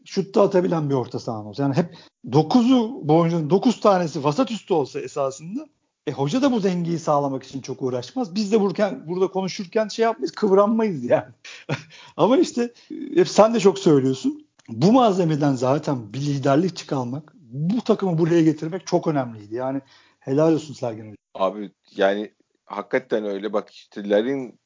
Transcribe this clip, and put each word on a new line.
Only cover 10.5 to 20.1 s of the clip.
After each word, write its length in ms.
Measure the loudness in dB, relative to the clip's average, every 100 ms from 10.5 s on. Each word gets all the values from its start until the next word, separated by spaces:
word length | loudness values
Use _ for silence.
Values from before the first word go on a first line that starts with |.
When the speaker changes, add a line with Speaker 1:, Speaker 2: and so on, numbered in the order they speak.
| 2 2 0 0 -2
Speaker 1:
yani. 280 | 0 0 -2 -16 -20 -16 -8
<laughs> 480 | -10 -10 -20 -10 0
Ama 220 | 2 4
işte, 340 | 2 -2 -4 -6 -16
e, 40 | -14 -2 0
hep 120 | 2
sen 260 | 6 4
de 60 | 6
çok 180 | 4 4
söylüyorsun. 680 | 4 4 2 -2 -4 -6 _ _ -10
Bu 240 | 2 4
malzemeden 640 | 6 4 4 0 2 0
zaten 580 | 2 0 0 0 -4 -6
bir 80 | -6
liderlik 560 | -2 0 2 2 2 -4
çıkarmak, 560 | -6 -6 -6 -8 -12 _
bu 400 | -14 -6 -2 -2
takımı 380 | 0 0 2 0
buraya 240 | 2 4
getirmek 440 | 4 0 -6 -8 -2
çok 200 | -2 0
önemliydi. 480 | -2 -4 -8 -10
Yani 260 | -6 -6 -6 -10 _ _